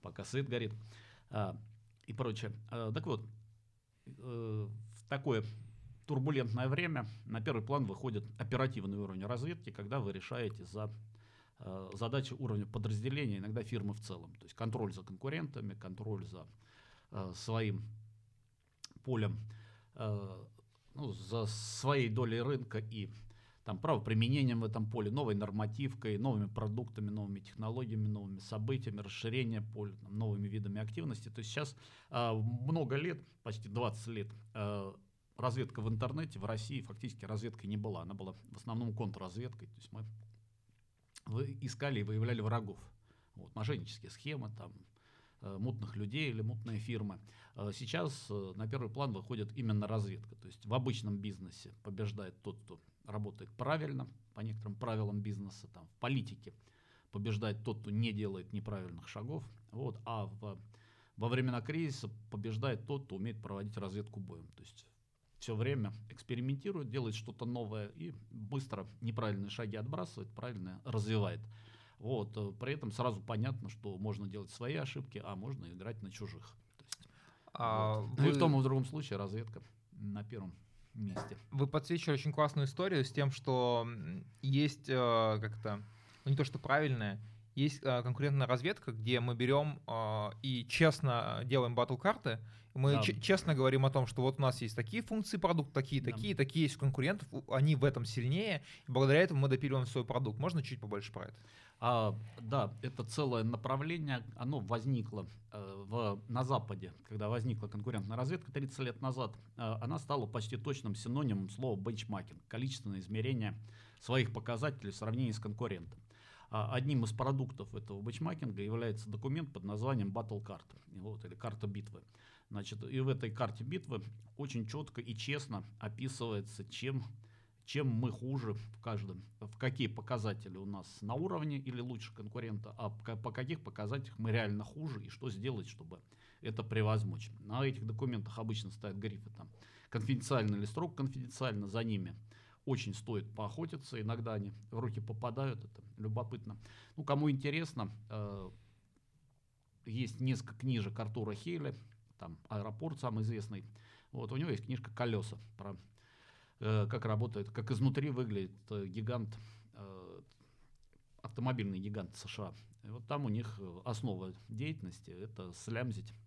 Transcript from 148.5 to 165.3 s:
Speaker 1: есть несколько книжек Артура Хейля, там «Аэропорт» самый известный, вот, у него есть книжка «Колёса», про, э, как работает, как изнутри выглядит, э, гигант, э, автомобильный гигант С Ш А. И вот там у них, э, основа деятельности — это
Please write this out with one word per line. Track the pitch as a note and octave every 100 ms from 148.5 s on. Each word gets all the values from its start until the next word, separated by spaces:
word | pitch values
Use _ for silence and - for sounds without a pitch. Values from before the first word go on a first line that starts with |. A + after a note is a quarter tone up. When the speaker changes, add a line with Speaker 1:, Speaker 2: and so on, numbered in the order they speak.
| - - _ _ _ _ _ _ _ _ _ _ _ -
Speaker 1:
есть | A2 A#2 A2
несколько | C3 A#2+ - -
книжек | B2+ A#2+ G2 G#2+
Артура | G#2+ A#2 G#2+
Хейля, | G2+ E3 E3+ C#3 - - - - _
там | F2 D#2+ -
«Аэропорт» | G#2+ G#2 G#2+ D#3+ C#3+
самый | B2+ A2
известный, | A2 A2 G#2 G2+ - - - - -
вот, | B2+ A#2
у | C3
него | E3
есть | B2+ -
книжка | B2+ -
«Колёса», | - A#2+ A2 - - - -
про, | G2 F#2 - - - - - - - _
э, | A2 A2 G#2
как | A#2 A2+
работает, | G#2+ G#2 G#2 G2+
как | - A2
изнутри | A2+ C3+ C#3 D3
выглядит, | B2 A#2+ G2+ F#2+ - -
э, | G#2 G2
гигант, | F#2+ A2 B2 G#2+ - - - -
э, | A#2 G2 F#2+ F2+ F2+ - - - - - - - - _ -
автомобильный | A2 G#2+ B2+ B2 G2+ F#2+
гигант | G2 G#2+ F2+ -
С | -
Ш | -
А. | G2 - - -
И | G#2
вот | A#2 A2+
там | D3 C3+
у |
них, | G#2+ A2 G#2+
э, | F#2+ F2 B2
основа | A2 A#2+ F#2 F#2+ - -
деятельности — | A2 D3 D#3+ F2+ - -
это | F2 A2